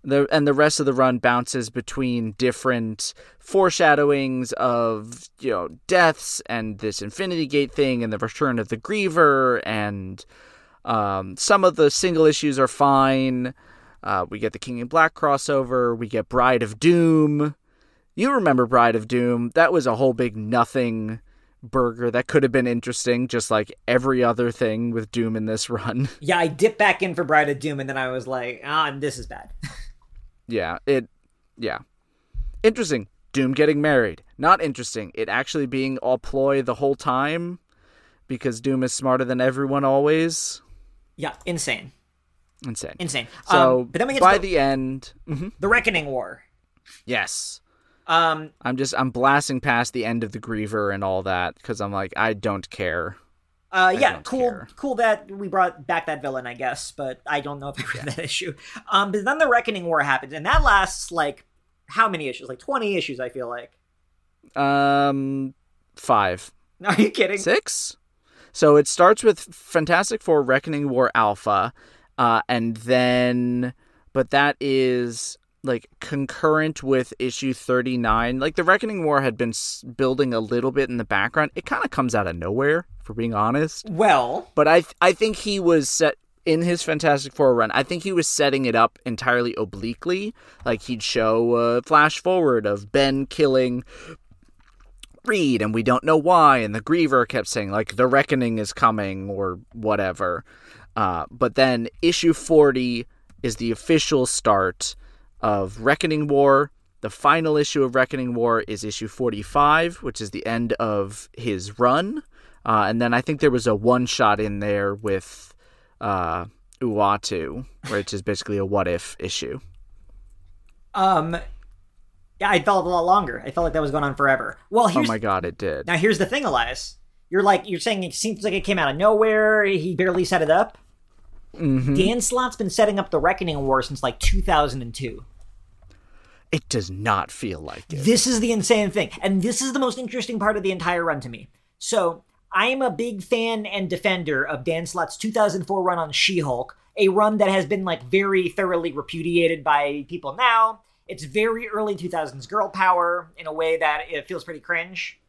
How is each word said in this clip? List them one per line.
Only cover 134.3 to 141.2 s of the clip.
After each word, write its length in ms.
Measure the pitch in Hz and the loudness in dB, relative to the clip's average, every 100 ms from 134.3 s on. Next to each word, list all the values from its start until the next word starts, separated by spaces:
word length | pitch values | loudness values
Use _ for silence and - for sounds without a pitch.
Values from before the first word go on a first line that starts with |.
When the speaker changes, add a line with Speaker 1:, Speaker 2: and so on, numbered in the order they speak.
| - | 4
Speaker 2:
thousand 420 | - 156 147 131 | 2 2 0 -4
and 120 | 117 | -10
two. 300 | 113 127 - - - - - - _ - - _ - _ _ _ | -10 -10 -10 -20 -20 -20 -20 -20 _ -20 -20 _ -20 _ _ _
Speaker 1:
It 180 | 147 - | -8 -4
does 220 | 120 90 | -6 -6
not 400 | 92 110 98 - | -6 -2 -2 -2
feel 300 | - 110 82 | -8 -10 -8
like 320 | 78 - - | -12 -16 -10
it. 120 | 151 | -2
Speaker 2:
This 220 | 147 233 254 | 2 2 2
is 140 | 233 | 0
the 120 | 233 | 0
insane 380 | 226 - 220 202 | -2 -2 -2 -2
thing. 200 | 208 170 - | -4 -6 -6
And 220 | 196 190 | -2 -2
this 180 | 202 208 | -2 -4
is 120 | 269 | -4
the 60 | 262 | -4
most 180 | 254 247 | -4 -4
interesting 400 | 240 247 220 226 | -10 -8 -8 -4
part 180 | 202 208 | -2 -2
of 60 | |
the 80 | 190 | -4
entire 320 | 185 165 180 | -4 -4 -2
run 160 | 170 143 | -2 -4